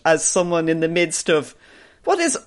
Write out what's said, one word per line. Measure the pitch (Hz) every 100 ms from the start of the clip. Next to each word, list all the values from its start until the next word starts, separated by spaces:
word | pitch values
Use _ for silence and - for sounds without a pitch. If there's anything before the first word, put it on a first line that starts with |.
as | 160 160
someone | - 196 175 170 160
in | 165
the | 160
midst | 170 170 - -
of | 156 139 - - - - _
what | - 359
is | 330 -